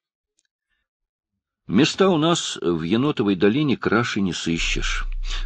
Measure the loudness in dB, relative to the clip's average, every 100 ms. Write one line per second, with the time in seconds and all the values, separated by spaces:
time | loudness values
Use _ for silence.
0 | _ _ _ _ _ _ _ _ _ _
1 | _ _ _ _ _ _ -2 2 2 2
2 | 2 4 2 0 -2 -6 -2 -2 0 0
3 | 0 0 0 2 2 2 0 0 0 0
4 | 0 0 -2 -2 -2 -2 -2 -2 -2 -4
5 | -4 -4 -4 -4